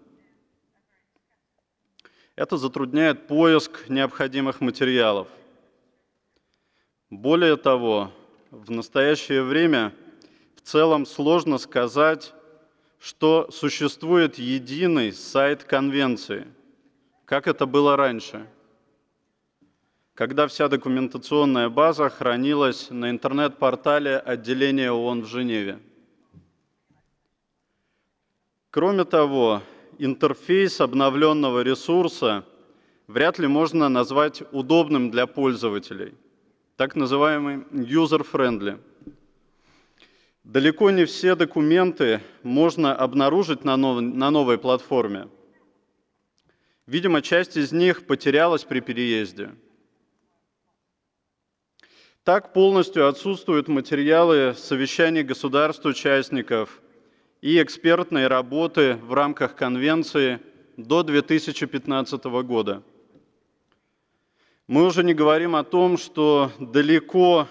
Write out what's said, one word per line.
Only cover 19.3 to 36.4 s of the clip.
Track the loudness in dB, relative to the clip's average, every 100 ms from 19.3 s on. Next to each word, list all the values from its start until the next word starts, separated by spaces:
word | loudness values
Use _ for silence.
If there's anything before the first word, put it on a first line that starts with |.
| _ _ _ _ _ _ _ _
когда | -6 -4 0 -2
вся | 0 -2
документационная | -2 -2 -4 -4 -8 -4 0 2 0 -2
база | 2 2 2 -2
хранилась | -2 -4 -2 -2 0 0 -2 -10
на | -8 -6
интернет-портале | -6 -4 -2 -4 -2 -2 -2 0 0 0 -4
отделения | -4 -8 -6 -2 0 0 -2
оон | -2 -2 -6
в | -8
Женеве. | -8 -4 -4 -6 -10 -18 _ _ _ _ -20 _ _ _ _ _ _ _ _ _ _ _ _ _ _ _ _ _ _ _ _ _ _ _
Кроме | -2 0 0
того, | 0 2 2 2 2 0 -6 -20 -20 -8
интерфейс | -6 0 -2 -2 0 0 2 0
обновленного | -2 2 0 4 2 2 0 0
ресурса | 0 -2 0 0 0 -2 -2 -2 -8 _ _ _ _ _ _
вряд | -2 0 0
ли | 0
можно | 2 0 2 2
назвать | 2 0 0 0 -2 -10
удобным | -8 0 2 2 0 0
для | -2 -2
пользователей, | 0 -2 0 -4 -6 -8 -14 -14 -16 _ _